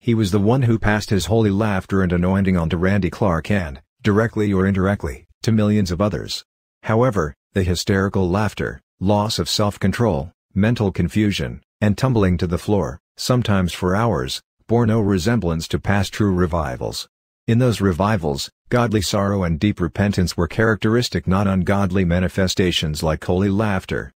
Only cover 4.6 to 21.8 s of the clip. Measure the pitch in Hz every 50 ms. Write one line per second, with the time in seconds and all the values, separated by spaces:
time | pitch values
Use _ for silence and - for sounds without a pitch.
4.6 | 95 98 98 95 92 95 104 98 - 80 67 - - _ _ _ - - 113 110
5.6 | 107 104 104 107 101 90 92 80 101 104 87 67 52 50 - - - _ _ _
6.6 | _ _ _ _ _ - 110 110 123 131 110 98 80 76 73 _ _ _ _ 98
7.6 | 95 87 90 85 - - 104 95 95 101 - 98 95 90 87 101 107 104 - -
8.6 | 76 57 53 - _ _ _ _ 90 95 104 104 104 107 - - 87 - - -
9.6 | 107 104 98 - - 98 92 - 120 110 92 69 71 90 _ _ _ _ _ 95
10.6 | 98 113 120 117 110 98 87 - 87 85 - 107 107 104 95 - 80 62 60 -
11.6 | _ _ _ _ - 107 101 - - 127 127 110 101 92 90 85 - 87 87 85
12.6 | - - 104 101 82 65 67 - _ _ _ - - - 127 123 117 - 104 95
13.6 | 92 87 - - - 90 90 101 113 120 101 73 64 65 - - _ _ _ _
14.6 | _ _ 113 117 120 107 107 110 107 98 101 95 78 107 120 117 92 85 82 80
15.6 | 82 - - 85 - - 98 101 95 - - - 110 101 95 90 90 85 78 85
16.6 | 78 71 64 60 62 55 55 - - _ _ _ _ _ _ _ _ - 117 117
17.6 | 127 127 107 92 98 98 90 78 95 101 110 101 80 78 71 69 - - _ _
18.6 | _ _ - 120 120 117 98 110 92 - - 104 98 101 101 101 92 85 82 76
19.6 | - 104 98 - 87 82 - - 98 101 98 - 92 82 - - 87 78 - -
20.6 | 110 110 110 98 - 110 110 120 123 - - 92 - - 92 95 104 98 98 95
21.6 | 90 80 101 101